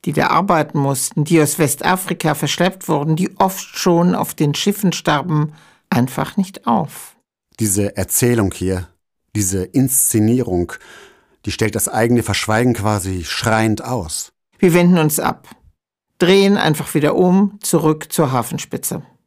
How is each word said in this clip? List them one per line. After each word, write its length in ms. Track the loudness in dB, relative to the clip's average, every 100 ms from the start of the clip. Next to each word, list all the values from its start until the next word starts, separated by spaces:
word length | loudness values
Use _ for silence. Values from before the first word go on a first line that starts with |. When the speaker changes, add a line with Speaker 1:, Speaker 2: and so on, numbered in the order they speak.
Speaker 1:
die 80 | -2
da 180 | 0 2
arbeiten 500 | 2 2 2 2 -2
mussten, 460 | -2 -2 -4 -4 2
die 140 | 4
aus 200 | 4 2
Westafrika 720 | -2 0 -2 -2 -4 -4 -2
verschleppt 540 | -2 -4 0 -2 -2 -4
wurden, 280 | -2 0 -2
die 220 | -2 0
oft 240 | -2 -2
schon 540 | -12 -2 2 4 2 0
auf 180 | -4
den 220 | -2 -2 0
Schiffen 380 | -2 0 -2
starben, 600 | -2 -2 -2 0 -2 -2 -8 _ _ _
einfach 460 | 0 0 -4 -4 -4
nicht 280 | -4 -6 -2
auf. 500 | -2 -2 -10 -20 _ _ _ _ -6
Speaker 2:
Diese 360 | -2 0 -2 -4
Erzählung 560 | -4 0 0 2 0
hier, 360 | -2 -4 -4 -6 _ _ _ _ -6
diese 280 | -4 -4
Inszenierung, 1080 | -2 0 0 0 0 2 2 2 0 -2 -2 -8 -20 -20 -20 _ _ _ -10
die 60 |
stellt 240 | -2 -2 -2
das 120 | -4
eigene 360 | 0 2 2
Verschweigen 500 | 0 -4 0 0 2
quasi 500 | 0 0 -2 -2 -6
schreiend 600 | -6 -4 0 2 2 -2
aus. 500 | -4 -8 -6 -10 -12 _ _ _
Speaker 1:
Wir 160 | 4
wenden 240 | 4 4 4
uns 220 | 2 0
ab, 280 | -4 -6 -16 -20 _ _ _ _ _ _
drehen 400 | 4 4 4 2
einfach 380 | 2 -2 -2 0
wieder 180 | 0
um, 460 | 2 4 4 2 -2
zurück 500 | -2 2 2 0 -4
zur 200 | -2 0
Hafenspitze. 720 | 0 -2 -8 -8 -10 -8 -8 -12 _